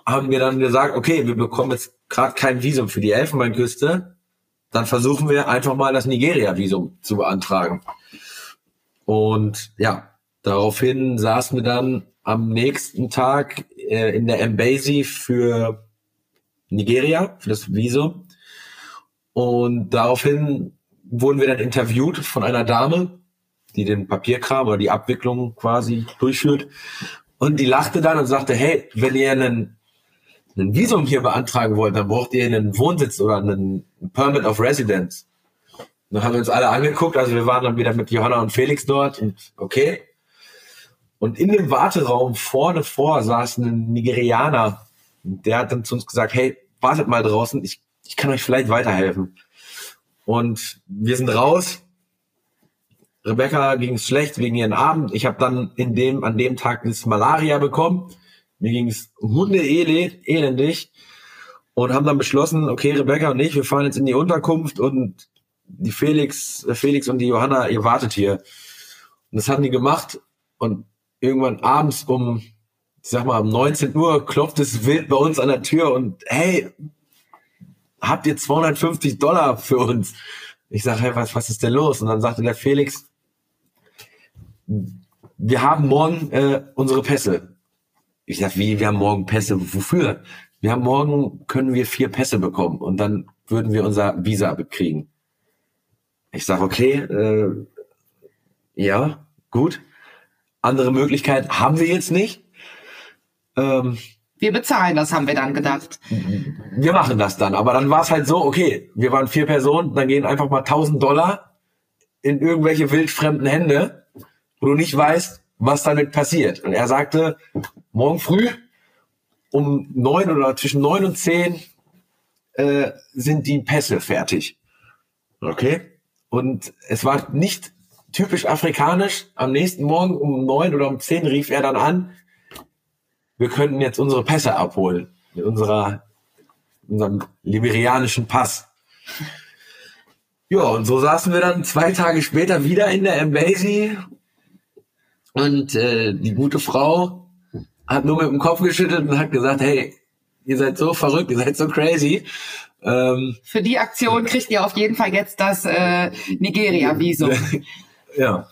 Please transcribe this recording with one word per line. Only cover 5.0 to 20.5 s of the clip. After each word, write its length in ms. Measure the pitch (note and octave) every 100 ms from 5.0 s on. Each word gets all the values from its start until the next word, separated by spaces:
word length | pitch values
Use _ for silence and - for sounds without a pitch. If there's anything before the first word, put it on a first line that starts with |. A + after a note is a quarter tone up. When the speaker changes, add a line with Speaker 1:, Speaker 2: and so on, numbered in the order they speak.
| C3 C#3+ D3+
Speaker 1:
wir 180 | C#3+ C#3+
einfach 280 | B2 C3+ C3+
mal 180 | C3+
das 140 | C3 B2
Nigeria-Visum 880 | B2 D3+ D#3+ G2+ F#2 G2 F#2+ F2+ -
zu 160 | - G#2
beantragen.“ 640 | - F#2+ - F#2+ E3+ - - - _ - - - - - _ _ _ _ -
Und 680 | G#2+ G#2+ A2 G#2+ G#2+ - -
ja, 320 | A2 F#2 - _ _ _
daraufhin 800 | - G2+ G#2+ - B2+ C3 C3 A#2+
saßen 380 | A2 A#2+ - B2+
wir 60 |
dann 440 | A#2 B2 C3 A#2+ - _
am 260 | - A2+ A2+
nächsten 600 | A2+ C3 - - - B2
Tag, 560 | - B2+ C#3+ C#3 D3 - -
äh, 380 | G#2+ A2 A2 A2
in 120 | A#2
der 140 | A#2
Embassy 640 | A#2 G#2+ A#2+ C3+ C#3 C#3+
für 840 | C3 - - B2 A#2+ A#2 A2+ A2 _ _ _ _ _ _ _ _ _
Nigeria, 640 | G2+ G#2 B2 D3 E3 F#3+ -
für 100 | -
das 240 | G#2+ -
Visum. 540 | G2 A#2+ C3+ D#3 F3 - _ - - - - - - - _ _
Und 560 | B2 B2 A#2+ B2 A#2+ G2
daraufhin 880 | A#2+ A2+ B2+ C#3+ D3 D3